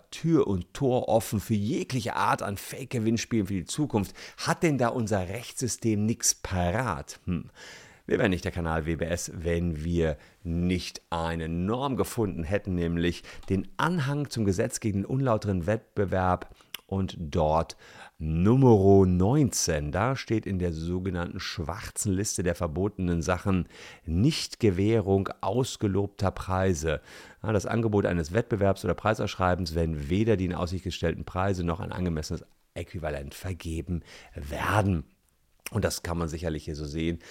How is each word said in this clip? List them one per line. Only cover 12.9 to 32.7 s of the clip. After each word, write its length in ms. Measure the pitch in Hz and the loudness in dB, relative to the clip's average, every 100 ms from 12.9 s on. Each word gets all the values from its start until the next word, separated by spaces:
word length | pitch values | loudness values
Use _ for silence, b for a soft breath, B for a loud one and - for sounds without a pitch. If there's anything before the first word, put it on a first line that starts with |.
| 85 87 - - B - | 2 0 -2 -8 B -2
den 180 | 95 - - | -2 -2 -2
Anhang 540 | 156 180 131 147 139 | 0 0 -2 -2 -2
zum 160 | 117 101 | 0 0
Gesetz 340 | 92 117 - | 2 0 -2
gegen 220 | 110 98 | -2 -2
den 40 | 98 | 0
unlauteren 600 | 131 135 110 104 92 82 | 0 2 2 2 0 0
Wettbewerb 840 | 110 - - 92 92 92 90 - - b - - | -2 -2 -2 0 2 2 2 -2 -20 b -14 -6
und 300 | 95 92 - | -2 -2 -4
dort 580 | 78 87 78 80 87 - B B B - | -4 2 4 4 0 -6 B B B -8
Numero 880 | 78 80 101 131 127 107 98 98 | -2 2 4 8 8 10 10 10
neunzehn. 880 | 92 87 98 151 131 - - 78 73 | 8 6 4 4 2 2 0 0 0
Da 240 | 87 120 135 | 0 0 -2
steht 300 | - 110 101 | -2 -2 -2
in 120 | 92 | -2
der 140 | 87 | -2
sogenannten 680 | 80 82 92 92 90 85 95 | -2 -2 -2 -2 -4 -4 -6
schwarzen 720 | - - 76 92 - - 107 | -8 -6 -6 -6 -8 -4 0
Liste 300 | 92 101 - | 0 0 -2
der 100 | 87 | -2
verbotenen 640 | 85 87 80 101 - 90 85 | 0 -2 0 -2 0 0 0
Sachen 480 | 80 90 101 92 80 B B B - | 0 0 2 0 0 B B B -2
Nichtgewährung 1200 | 82 139 - - - 107 87 104 113 98 98 95 - | 2 2 2 -6 0 2 4 2 2 4 2 2 -4
ausgelobter 880 | 95 117 131 - 107 98 101 - 95 | -2 0 -2 -2 0 0 -2 0 -2
Preise. 720 | - - 92 95 80 80 73 B B B B | -2 -2 2 2 2 0 -2 B B B B
Ja, 100 | 107 | 0
das 140 | 104 - | 0 0
Angebot 400 | 113 113 101 101 | 0 2 2 2
eines 260 | 87 78 | 0 0
Wettbewerbs 520 | 104 - 104 98 95 | -2 0 2 2 2
oder 100 | 92 | 0
Preisausschreibens, 800 | 85 104 113 104 - 92 87 82 | 0 0 0 -2 0 0 2 0
wenn 340 | 80 82 76 71 | 0 0 0 0
weder 280 | 95 113 98 | 2 4 2
die 80 | 90 | 0
in 80 | |
Aussicht 300 | 82 87 92 | -2 -4 -4
gestellten 400 | 87 - 85 - | -6 -4 -2 -2
Preise 400 | - 90 98 92 | -6 -2 -2 0
noch 160 | 85 82 | -2 -2
ein 120 | 90 | -4
angemessenes 520 | - 90 78 - 87 - _ _ | -4 -2 -2 -4 -8 -10 _ _